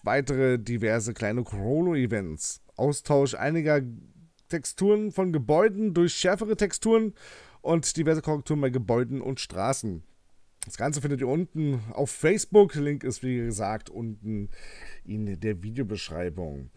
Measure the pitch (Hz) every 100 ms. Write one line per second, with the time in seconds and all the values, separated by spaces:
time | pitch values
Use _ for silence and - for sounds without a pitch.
0 | - 135 131 135 131 123 104 120 110 113
1 | 110 110 104 117 117 104 104 151 180 151
2 | 120 110 90 78 - - _ - 143 143
3 | - 143 139 - 131 165 156 147 123 113
4 | - - - _ - 170 - - 196 208
5 | 214 180 185 156 110 156 214 196 220 170
6 | 175 - 185 190 220 214 196 - 220 226
7 | 220 - - - - - - 165 - 160
8 | 160 160 156 151 - 151 135 127 104 117
9 | 120 135 131 131 - 90 110 135 110 85
10 | - _ _ _ - - - - 147 143
11 | 143 135 127 156 180 160 151 127 110 -
12 | 143 - 156 214 - 208 196 151 147 143
13 | 131 - 127 123 117 104 101 110 - 104
14 | 113 104 104 107 104 - - - - -
15 | - 107 104 92 110 92 104 120 107 104
16 | - 82 90 82 80 71 65